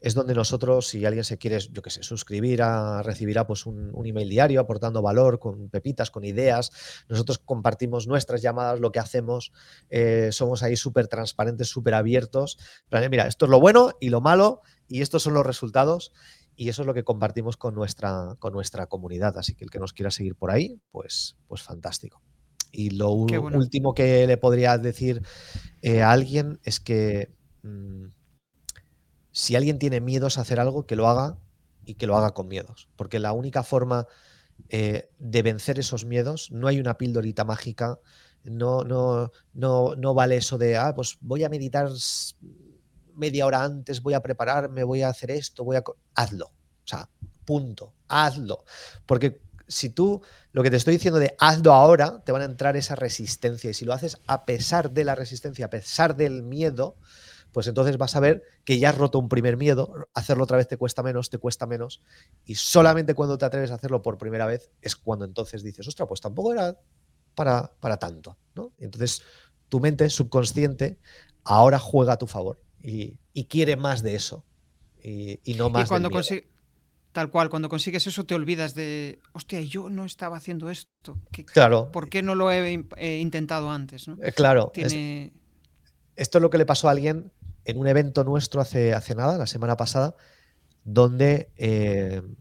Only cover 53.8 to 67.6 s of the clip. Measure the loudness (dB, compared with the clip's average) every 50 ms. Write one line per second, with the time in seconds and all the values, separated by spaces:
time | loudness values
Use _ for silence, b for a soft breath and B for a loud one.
53.8 | -6 -4 -4 -4 -4 -8 -10 -10 _ -4 -4 -2 -2 -2 -4 -4 -2 0 0 0
54.8 | 0 0 0 -2 0 0 -2 -4 -6 -10 -12 -12 -12 -12 -10 -8 -8 -8 -8 -10
55.8 | -10 -6 0 2 2 2 2 2 0 0 -2 -4 -8 -8 -6 -4 -2 -2 -2 -2
56.8 | -4 -6 -6 -12 B B B B B B B B B B B -4 -4 0 2 2
57.8 | 2 2 2 0 0 0 2 4 4 4 4 4 0 b b b b 0 2 4
58.8 | 6 4 4 4 2 2 2 0 0 0 0 2 2 2 0 2 2 2 2 2
59.8 | 0 -4 -6 -12 -14 -10 -8 -6 -2 0 0 0 2 2 2 2 2 2 -2 -4
60.8 | -4 -4 -4 -4 -6 -4 -4 -4 -6 -6 -8 -8 -6 -6 -6 -6 -8 -8 -8 -8
61.8 | -8 -10 -14 -16 b b b b b b b b _ -12 -8 -6 -2 4 6 8
62.8 | 8 8 6 4 2 0 0 0 -2 -2 -2 -2 -2 -2 -2 -2 -4 -4 -6 -8
63.8 | -6 -4 -4 -2 -2 -4 -6 -6 -6 -8 -6 -4 -4 -4 -4 -6 -8 _ _ _
64.8 | -10 -10 -10 -8 _ -6 -6 -4 -6 -8 -8 -8 -8 -8 -10 -12 -12 -12 -14 -14
65.8 | -14 -14 -10 -8 -8 -8 -8 -8 -10 -8 -6 -4 -2 -2 -2 0 -2 -2 -4 -8
66.8 | _ _ _ _ _ _ _ _ _ _ _ -2 0 2 2 2